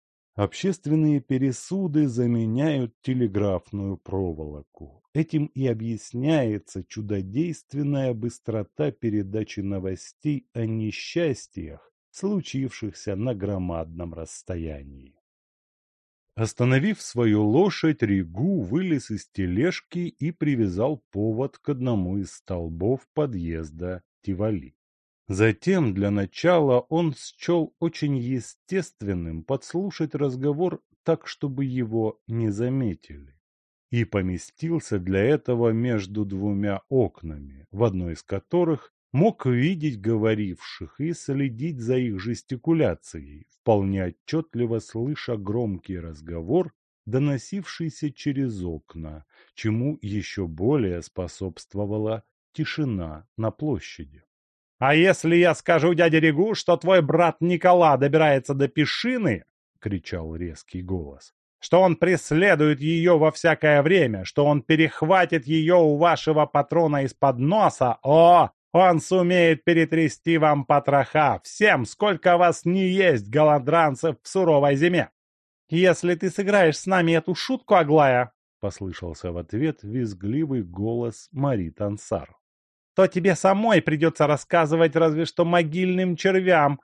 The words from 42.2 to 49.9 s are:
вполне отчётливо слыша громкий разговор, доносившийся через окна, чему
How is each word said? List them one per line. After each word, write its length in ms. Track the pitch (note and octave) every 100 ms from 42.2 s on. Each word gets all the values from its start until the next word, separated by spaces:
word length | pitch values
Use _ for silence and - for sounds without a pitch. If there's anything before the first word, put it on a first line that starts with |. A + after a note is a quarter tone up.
| A2 A2 - B2 E3 E3 A#2 E2 - E2 C#2+ D2+ -
вполне 540 | _ - G#2+ G2 G2
отчётливо 760 | F2+ - - D#3+ - A#2 A#2+ A2+
слыша 580 | - A2+ B2+ D3+ - A2
громкий 600 | G2 A2+ A2+ F2+ - F2+
разговор, 760 | E2 D#2 D#2+ E2+ E2 E3 F3 _ _ _
доносившийся 1080 | - B2+ D3 C3+ - G3 E3 - E3 - D3
через 500 | - D3+ C3+ C3 G2+
окна, 640 | F2 D#2 _ E2 D#2 D#2 _ _ _
чему 440 | - A2+ A2 C3+